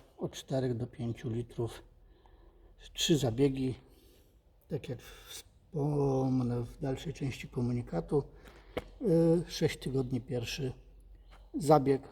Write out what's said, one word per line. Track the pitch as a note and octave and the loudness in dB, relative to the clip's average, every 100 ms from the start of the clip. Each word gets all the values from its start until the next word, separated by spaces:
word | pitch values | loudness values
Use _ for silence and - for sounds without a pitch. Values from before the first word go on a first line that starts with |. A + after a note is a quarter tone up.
| - - | -12 -8
od | D#3+ | -8
czterech | - - C3+ B2+ A#2 | -8 -4 0 0 -2
do | B2 | -4
pięciu | - A#2 A#2 A#2 | -6 -6 -4 -4
litrów. | A2+ A#2 - A2+ - - - - - - - - - - - - | -4 -6 -4 -6 -6 -18 -20 -20 -20 -20 -20 -20 -20 -20 -20 -14
Trzy | - - D3 | -2 2 4
zabiegi, | B2+ A2+ C#3 C3 C3 A2 - - - - _ _ _ _ - | 4 4 2 2 -2 -4 -12 -20 -20 -20 _ _ _ _ -10
tak | C#3+ - | -8 -6
jak | B2 | -10
wspomnę | - - - - - _ _ D#3 D3 D3 C#3 C3 C3 C3 A#2+ A#2+ | -12 -20 -16 -18 -18 _ _ -2 0 2 2 2 2 2 2 -2
w | A#2 - | -4 -4
dalszej | C#3+ C3 D#3+ | -4 -4 -6
części | - C#3 - - | -4 -6 -6 -6
komunikatu, | C#3 A#2+ A#2+ A#2 E3+ - D3 - - - - - - - - | -2 0 0 -2 -4 0 0 0 -10 -20 -20 -10 -10 -10 -4
y, | A#3 E3 E3 E3+ E3 | 4 6 6 4 2
sześć | - D#3+ - | 0 -2 -2
tygodni | C#3+ C3 B2+ B2+ | -2 0 0 -2
pierwszy | - B2 A2+ - B2+ - - - - - - - - | -2 -4 -4 -4 -6 -6 -16 -20 -20 -20 -20 -20 -10
zabieg, | D4 D3 D3+ C3+ C3+ - | -2 4 6 6 2 0